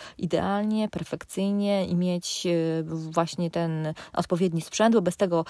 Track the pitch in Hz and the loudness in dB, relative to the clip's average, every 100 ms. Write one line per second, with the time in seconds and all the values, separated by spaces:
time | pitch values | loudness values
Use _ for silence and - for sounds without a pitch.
0 | - - 175 170 180 202 214 214 214 180 | -14 -6 -2 0 0 0 0 0 -2 -4
1 | 165 - - - 196 202 202 202 185 175 | -6 -8 -8 -2 0 0 2 0 2 0
2 | 180 175 - - 180 170 165 160 160 160 | 2 0 -4 -4 0 2 2 0 -2 -6
3 | 160 165 165 - 170 170 170 160 156 160 | -2 0 0 0 -2 0 -2 -2 -4 -6
4 | - - 175 175 185 165 - - 226 226 | -6 -4 0 2 2 0 -2 2 4 6
5 | 180 - 196 170 | 2 2 2 2